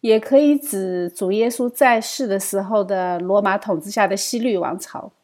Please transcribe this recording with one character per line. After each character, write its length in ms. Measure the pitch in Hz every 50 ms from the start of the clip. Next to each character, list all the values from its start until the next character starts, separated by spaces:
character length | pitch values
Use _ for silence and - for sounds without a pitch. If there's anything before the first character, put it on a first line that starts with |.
也 180 | - 226 220 220
可 180 | 214 - 269
以 200 | 277 302 294 294
指 520 | 285 294 - - 190 190 185 180 180 175 175
主 220 | _ - 202 185
耶 180 | 196 214 233 240
稣 200 | 233 - 247 240
在 300 | 240 - 285 254 240 220
世 280 | 220 - - - 269
的 120 | 214 196 196
时 220 | 190 - - 196
候 220 | 190 190 226 208 202
的 360 | 185 202 185 185 180 180 170
罗 220 | 180 180 196 208
马 160 | 208 196 190
统 220 | 208 - 214 185 156
治 100 | 156 202
下 160 | 208 233 202
的 80 | 190 175
希 240 | 170 - - - 233
律 180 | 226 254 214
王 200 | 180 170 - 160 190
朝。 320 | - - - - - 202 _ _